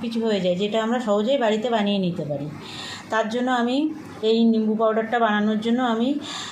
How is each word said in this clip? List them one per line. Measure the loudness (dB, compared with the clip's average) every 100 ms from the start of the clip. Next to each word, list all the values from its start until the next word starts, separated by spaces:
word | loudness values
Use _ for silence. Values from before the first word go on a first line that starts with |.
কিছু | -4 -2
হয়ে | 0 0
যায়, | 2 0
যেটা | 0 0
আমরা | 0 0
সহজেই | 2 2 2 2
বাড়িতে | 2 0 0
বানিয়ে | 0 2 0
নিতে | 0 -2
পারি। | -4 -4 -6 -10 -12 -12 -12 -12 -2
তার | 0 0
জন্য | 0 0
আমি | 0 0 0 -2 -4 -12 -4
এই | 2 4
নিম্বু | 4 4 2
পাউডারটা | 2 2 2 0 2
বানানোর | 2 2 2 0
জন্য | 0 0
আমি | 2 0 0 -2 -4 -10 -10